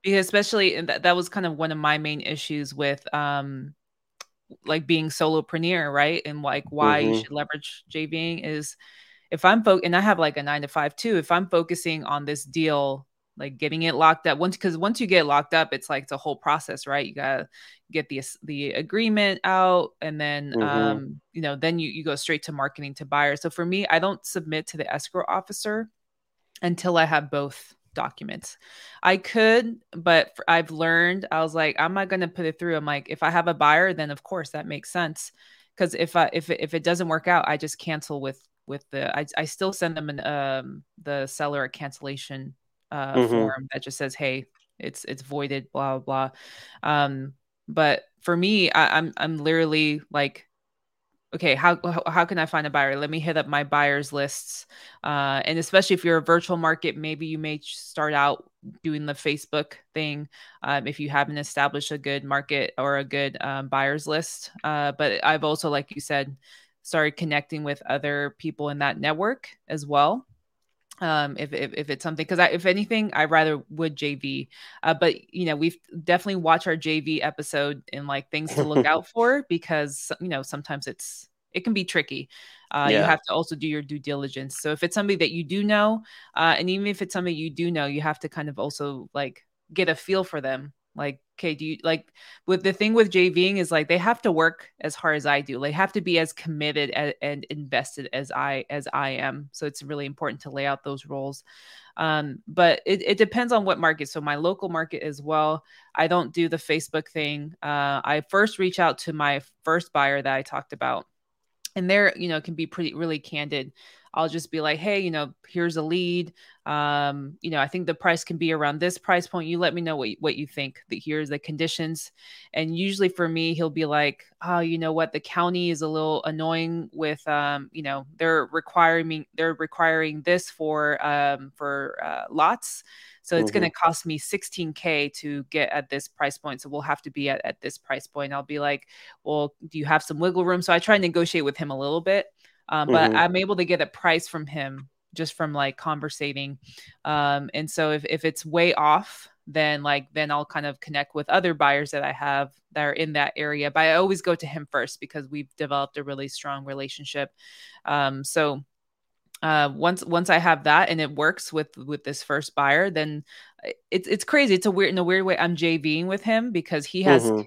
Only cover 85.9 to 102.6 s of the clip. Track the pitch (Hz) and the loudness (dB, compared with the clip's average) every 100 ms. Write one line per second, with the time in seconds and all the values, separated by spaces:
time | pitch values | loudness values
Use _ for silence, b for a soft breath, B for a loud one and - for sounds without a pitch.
85.9 | 220 - B B - 165 - 180 190 202 | 0 -6 B B 2 2 4 0 -2 -2
86.9 | 190 185 185 180 156 160 143 170 160 143 | -4 -4 -4 -4 -4 -6 -4 -2 -2 -2
87.9 | 143 151 151 151 160 147 139 135 - 143 | -2 -2 -4 -6 -8 -8 -6 -6 -4 -6
88.9 | 135 - 139 135 - _ _ _ 160 170 | -8 -8 -6 -6 -10 _ _ _ -2 0
89.9 | 156 - 190 185 156 131 135 143 - _ | 0 0 -2 -2 -4 -4 -4 -8 -18 _
90.9 | - 143 135 _ - 170 143 156 160 165 | -8 -6 -8 _ -8 -6 -4 -6 -4 0
91.9 | 156 - _ B B - 185 190 190 214 | 0 -4 _ B B 0 2 2 2 4
92.9 | 226 208 185 180 160 185 196 165 160 151 | 6 6 6 4 4 2 2 2 2 2
93.9 | 175 196 233 220 160 165 - - - 156 | 2 2 2 2 4 4 2 -12 -10 -8
94.9 | - 160 151 143 143 139 127 143 151 190 | -2 0 0 2 2 0 -4 -2 0 0
95.9 | 208 180 170 160 - 165 151 151 147 143 | 0 2 2 2 -4 -8 -4 -2 -2 -2
96.9 | - 147 - 147 143 - 151 139 131 - | -2 -2 -4 -6 -6 -10 -10 -4 -2 -2
97.9 | - 131 131 151 - 143 139 - 147 135 | -8 -8 -8 -6 -4 -2 -4 -6 -8 -6
98.9 | 139 139 135 135 139 143 - 147 - 139 | -4 -4 -4 -6 -6 -12 -10 -10 -8 -10
99.9 | 147 139 143 151 143 143 139 139 139 143 | -8 -8 -6 -8 -8 -10 -4 -2 -2 -6
100.9 | 139 151 139 139 139 - B B B B | -10 -10 -8 -8 -10 -18 B B B B
101.9 | B 160 151 147 - - 156 | B 0 0 -2 -8 -4 4